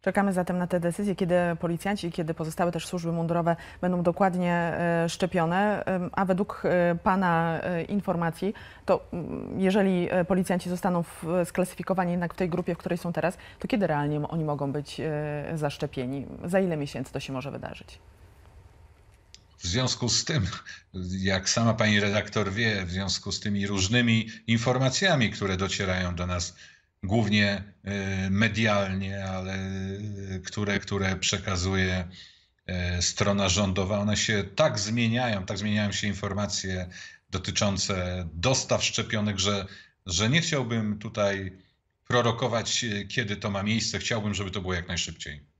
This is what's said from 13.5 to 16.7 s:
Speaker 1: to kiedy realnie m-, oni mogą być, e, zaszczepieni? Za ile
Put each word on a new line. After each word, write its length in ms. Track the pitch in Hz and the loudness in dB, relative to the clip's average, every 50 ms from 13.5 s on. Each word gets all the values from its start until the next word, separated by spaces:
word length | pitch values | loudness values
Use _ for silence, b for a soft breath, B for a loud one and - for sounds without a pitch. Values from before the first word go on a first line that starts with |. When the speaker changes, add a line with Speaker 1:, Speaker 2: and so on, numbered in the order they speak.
| B B | B B
Speaker 1:
to 100 | - - | -4 -2
kiedy 180 | - 220 196 | 0 2 2
realnie 300 | 160 156 147 147 147 151 | 2 2 0 0 0 0
m-, 80 | 151 147 | -2 -2
oni 200 | - - 170 156 | -2 -2 -2 -2
mogą 280 | 151 147 139 147 139 | -2 -2 -2 -2 -2
być, 280 | 135 147 143 - - - | -2 -4 -6 -6 -8 -6
e, 520 | 123 156 151 147 151 151 147 147 143 - 165 | -4 -4 -2 -2 -4 -4 -4 -6 -6 -6 -4
zaszczepieni? 720 | 156 151 143 - - 156 143 - 139 127 127 135 139 123 - 67 - - | -2 -2 -2 -2 -2 -6 -4 -4 -4 -4 -4 -4 -6 -6 -8 -12 -10 -6
Za 160 | 175 180 190 | 0 2 2
ile 160 | 196 180 | 4 2